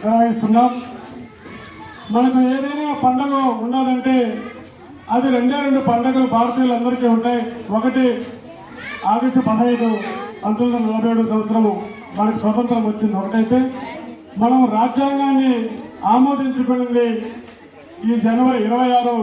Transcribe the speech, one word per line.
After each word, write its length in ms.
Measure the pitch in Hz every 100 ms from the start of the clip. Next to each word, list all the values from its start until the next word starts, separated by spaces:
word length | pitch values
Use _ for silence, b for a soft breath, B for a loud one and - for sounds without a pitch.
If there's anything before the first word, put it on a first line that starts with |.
నిర్వహిస్తున్నాం. 640 | 208 226 233 220 214 220 247 247 - - - - - - - - - - - - - 214
మనకు 220 | 254 254 254
ఏదైనా 320 | 269 277 294 302 277
పండుగ 320 | 254 254 277 277 262 226
ఉన్నదంటే, 520 | 226 254 254 254 262 262 233 - - - - - - - - 233
అది 120 | 269 247
రెండే 220 | 247 285 277
రెండు 160 | 269 247
పండుగలు 400 | 233 254 262 254 226
భారతీయులందరికీ 720 | 240 262 254 240 240 247 247 226
ఉంటాయి. 280 | 233 240 226 - - 214
ఒకటి 260 | 254 262 254 233 - - - - - - - - 196
ఆగస్టు 300 | 220 254 262 220
పదహైదు, 420 | 220 240 240 233 214 214 - - - 208
పంతొమ్మిది 320 | 214 247 240
వందల 160 | 220
నలభై 180 | 220 226
ఏడు 180 | 226 220
సంవత్సరము 400 | 214 214 220 214 185 - - - 185
మనకు 220 | 214 220
స్వతంత్రం 400 | 208 214 240 240 214
వచ్చింది 260 | 214 214 196
ఒకటైతే, 400 | 196 226 226 247 262 - - - - - - 196
మనం 160 | 226 262 254 208
రాజ్యాంగాన్ని 760 | 254 254 277 277 277 269 262 240 220 214 - - 185
ఆమోదించుకున్నది 920 | 233 269 277 269 254 220 247 247 240 240 220 233 233 - - - - - - 220
ఈ 40 | 240
జనవరి 360 | 208 233 254 247 214
ఇరవై 200 | 240 254 247
ఆరో 160 | 240 233